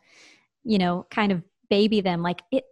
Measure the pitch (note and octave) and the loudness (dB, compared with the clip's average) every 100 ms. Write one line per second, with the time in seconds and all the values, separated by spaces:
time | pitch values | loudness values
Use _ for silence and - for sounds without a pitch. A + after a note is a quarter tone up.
0 | _ _ - _ _ _ A#3+ G#3 F3+ F3 | _ _ -20 _ _ _ -2 0 2 -2
1 | - - G#3 F#3 - _ - G3+ G#3+ G#3+ | -4 -4 -2 -2 -6 _ -2 2 2 2
2 | F#3+ E3+ F3 F3 - C4 - | 0 -2 -2 -6 -4 -6 -2